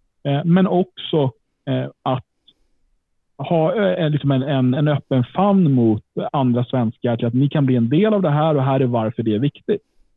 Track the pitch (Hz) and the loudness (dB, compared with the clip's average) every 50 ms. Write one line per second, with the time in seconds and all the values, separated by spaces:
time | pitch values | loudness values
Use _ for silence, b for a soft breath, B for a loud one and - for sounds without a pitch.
0 | _ _ _ _ - 143 139 139 - 170 165 190 190 185 180 180 185 - _ - | _ _ _ _ -6 -4 -4 -2 0 2 2 2 2 2 2 0 -2 -2 _ -14
1 | - - - 160 143 127 - _ _ _ _ _ _ - 131 131 131 139 - _ | -8 -4 -2 0 0 0 -2 _ _ _ _ _ _ -6 -4 -4 -4 -6 -10 _
2 | - 139 131 127 - _ _ _ _ _ _ _ _ _ _ _ _ _ _ _ | -4 -4 -4 -4 -6 _ _ _ _ _ _ _ _ _ _ _ _ _ _ _
3 | _ _ _ _ _ _ _ - 143 - 175 165 160 156 - 226 208 190 180 175 | _ _ _ _ _ _ _ -12 -6 -2 0 0 2 0 0 0 0 0 0 0
4 | 175 151 151 143 - 139 139 131 131 139 147 131 127 127 127 135 147 151 147 139 | 0 -2 -2 0 0 0 0 0 0 0 0 0 0 0 0 2 0 0 0 -2
5 | - - 139 131 120 - - - 185 208 196 196 185 147 135 127 120 113 110 101 | -2 -2 -2 -2 -2 -2 -2 0 2 2 4 4 4 2 2 2 2 2 2 0
6 | - _ _ - 190 - - 151 135 127 120 120 120 - - 127 120 110 113 _ | -4 _ _ -8 -6 -4 -2 -2 0 0 0 0 -2 -2 -2 -2 -2 -2 -4 _
7 | - 123 120 113 120 117 113 127 139 143 - 160 139 127 127 123 117 117 135 160 | -4 -4 -2 -2 -2 -2 0 0 0 0 0 0 0 2 2 2 2 2 2 2
8 | 208 220 214 202 185 156 143 147 151 160 156 143 127 135 135 135 135 127 120 117 | 2 2 2 0 0 0 0 0 2 2 0 0 0 0 0 0 0 0 0 -2
9 | 110 110 - - 113 113 107 104 127 143 - - - - - - - _ _ _ | -2 -2 -4 -4 -2 -2 0 0 0 -2 -4 -6 -4 -4 -4 -4 -6 _ _ _
10 | _ _ _ | _ _ _